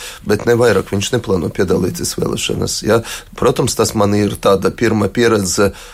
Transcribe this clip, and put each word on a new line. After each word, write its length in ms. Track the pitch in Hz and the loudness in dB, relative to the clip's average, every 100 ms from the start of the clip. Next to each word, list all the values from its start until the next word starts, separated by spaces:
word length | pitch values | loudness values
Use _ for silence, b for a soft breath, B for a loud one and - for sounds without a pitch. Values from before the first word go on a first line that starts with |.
| B B - | B B -2
bet 180 | - | -2
ne 100 | 120 | 2
vairāk 360 | 117 120 98 85 | 4 4 2 0
viņš 220 | 98 - | -2 -2
neplāno 360 | - 104 92 80 | -4 -2 -2 -2
piedalīties 640 | - 98 92 90 - - - | -2 0 0 0 -4 -6 -4
vēlēšanas, 640 | - - - - 95 - | -4 -2 -4 -4 -4 -4
jā. 220 | 107 101 - B B - | 0 0 0 B B -2
Protams, 400 | - - 131 - | 0 2 0 0
tas 180 | 110 | 0
man 180 | 110 101 | 2 2
ir 160 | 104 101 | 2 0
tāda 400 | - 110 98 95 | 0 2 2 2
pirmā 360 | - 113 107 98 | 0 0 2 0
pieredze 600 | 120 117 107 92 107 101 - B | 2 2 2 0 0 0 -2 B